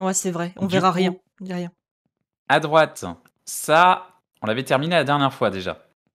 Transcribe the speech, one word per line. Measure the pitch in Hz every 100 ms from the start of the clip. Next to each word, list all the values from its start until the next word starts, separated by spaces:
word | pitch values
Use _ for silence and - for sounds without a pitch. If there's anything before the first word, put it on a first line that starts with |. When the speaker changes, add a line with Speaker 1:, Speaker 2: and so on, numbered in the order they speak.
Speaker 1:
Ouais, | 185
c'est | 190 190
vrai, | 170 175 -
on | 190
Speaker 2:
Du |
Speaker 1:
verra | 190 185
Speaker 2:
coup, | 175
Speaker 1:
rien, | 185 185 _ -
on |
dit | 185
rien. | 180 175 - _ _ _ _ _ _ -
Speaker 2:
à | 143
droite, | 151 160 151 - 92 85 _ _
ça, | - - - 156 180 185 - _ _ _
on | 107
l'avait | 113
terminé | 131 135 156
la | 175
dernière | 135 147 139
fois | - 113
déjà, | 95 92 80 _ _ _